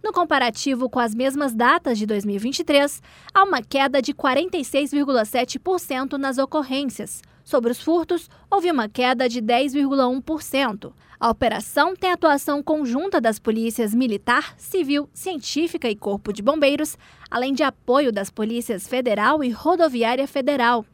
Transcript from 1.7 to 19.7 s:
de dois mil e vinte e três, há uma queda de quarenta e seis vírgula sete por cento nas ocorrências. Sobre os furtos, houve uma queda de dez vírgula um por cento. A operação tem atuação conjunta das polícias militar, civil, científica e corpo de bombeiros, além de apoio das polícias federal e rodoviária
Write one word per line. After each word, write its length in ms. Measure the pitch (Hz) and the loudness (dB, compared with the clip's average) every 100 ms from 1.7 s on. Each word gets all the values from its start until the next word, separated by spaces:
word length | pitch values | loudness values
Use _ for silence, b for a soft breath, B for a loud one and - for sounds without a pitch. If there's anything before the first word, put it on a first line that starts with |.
| 339 294 226 | 4 2 -2
de 80 | 214 | 0
dois 200 | 208 202 | -2 -2
mil 100 | 202 | -4
e 20 | |
vinte 220 | 226 285 | -4 -4
e 40 | 320 | 2
três, 360 | 285 285 - B B B | 2 2 -2 B B B
há 80 | - | 2
uma 200 | 392 294 | 4 2
queda 400 | - 277 269 277 | -2 0 2 2
de 120 | 262 | -2
quarenta 440 | 277 311 269 359 349 | -2 0 2 0 -4
e 80 | 254 | -2
seis 260 | 269 294 | -2 0
vírgula 320 | 285 285 254 | 0 2 0
sete 340 | 220 254 254 254 | 0 -2 -2 -4
por 220 | - 370 | -2 -2
cento 380 | - 262 269 277 | -2 -4 -4 -4
nas 200 | 269 254 | -2 -2
ocorrências. 840 | 269 311 262 262 285 - 196 - b b | -2 -2 -2 -4 -4 -8 -12 -12 b b
Sobre 300 | - 285 233 | -2 0 0
os 100 | 247 | -2
furtos, 480 | - 339 320 349 - b b | 0 0 0 -4 -4 b b
houve 180 | 403 349 | 0 2
uma 200 | 302 214 | 0 -2
queda 400 | 233 247 254 254 | 0 0 2 0
de 100 | 240 | -2
dez 320 | 220 240 285 | 0 2 2
vírgula 340 | 277 277 269 247 | 0 0 2 2
um 100 | 262 | 0
por 220 | 247 311 | -4 -6
cento. 520 | - 269 269 208 - - B B | -4 -2 -2 -4 -14 -20 B B
A 120 | 233 | -2
operação 680 | 226 233 214 - - 311 381 | 0 0 -2 -4 0 0 2
tem 160 | 370 | -2
atuação 500 | 349 320 285 - 285 | 2 4 2 0 -4
conjunta 600 | 285 302 269 247 381 349 | 0 0 0 -2 0 2
das 180 | 226 214 | 0 0
polícias 540 | - 220 226 220 214 | -2 0 -2 -2 0
militar, 640 | 226 254 202 - 254 - - | 2 2 0 2 0 0 -14
civil, 520 | - 381 277 285 285 | -6 -2 0 -2 -2
científica 760 | - - 339 - 285 330 320 240 | -10 -8 -8 -6 -2 -2 -2 -4
e 60 | 208 | -4
corpo 380 | 214 202 - | -4 -4 -6
de 80 | 202 | -2
bombeiros, 560 | 208 311 277 285 302 - B B B | 0 4 2 2 -4 -8 B B B
além 220 | 233 254 | -4 -2
de 100 | 269 | 0
apoio 480 | 285 - - 247 277 | 0 -2 2 2 4
das 180 | 208 196 | 0 -6
polícias 560 | - 214 233 240 196 - | -4 -4 -4 -4 -6 -4
federal 560 | 254 247 208 247 302 | -2 0 2 2 2
e 100 | 262 | 0
rodoviária 760 | 214 302 | 0 0